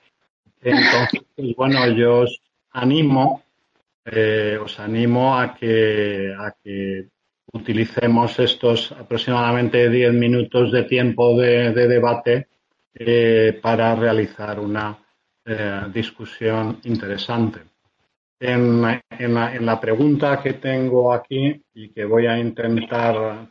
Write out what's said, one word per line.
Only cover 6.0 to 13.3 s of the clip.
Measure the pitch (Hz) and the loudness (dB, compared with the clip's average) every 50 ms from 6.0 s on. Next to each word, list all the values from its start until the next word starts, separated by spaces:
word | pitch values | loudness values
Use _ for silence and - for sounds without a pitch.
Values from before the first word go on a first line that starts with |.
| 104 104 101 98 98 98 98 98 | -2 -2 -2 -4 -6 -6 -8 -8
a | 104 104 - _ | -10 -12 -12 _
que | _ 104 101 98 98 98 95 95 95 95 _ _ _ _ _ _ _ - - | _ -12 -8 -8 -6 -6 -6 -8 -10 -14 _ _ _ _ _ _ _ -16 -14
utilicemos | 113 104 - 107 107 113 113 - - 117 117 117 117 120 113 - - | -12 -6 -4 -2 -2 -2 -2 -2 -2 0 2 2 2 2 0 0 0
estos | 127 117 - - - 120 117 117 - - | 0 0 0 0 0 0 0 0 -2 -6
aproximadamente | - 127 120 - 120 110 - 127 123 120 120 120 120 123 123 113 - 123 120 117 | -12 -16 -10 -8 -6 -6 -2 -2 -2 0 0 0 0 0 0 0 2 2 4 4
diez | 113 123 123 120 | 4 4 4 4
minutos | 120 120 120 120 123 123 117 - - 123 123 107 113 | 4 2 2 2 2 0 0 0 2 2 2 2 2
de | 123 117 | 0 0
tiempo | - 131 123 123 120 110 - 120 120 117 120 | 0 0 0 0 0 0 2 2 4 4 4
de, | 123 120 120 120 120 117 | 4 4 4 4 2 2
de | 110 120 123 120 | 2 2 2 4
debate, | 123 120 113 120 120 113 - 120 120 135 135 - _ _ _ _ _ _ _ _ _ | 4 4 2 2 0 0 0 0 0 0 0 -6 _ _ _ _ _ _ _ _ _
eh, | - 117 113 120 120 117 113 | -8 -2 2 2 4 4 4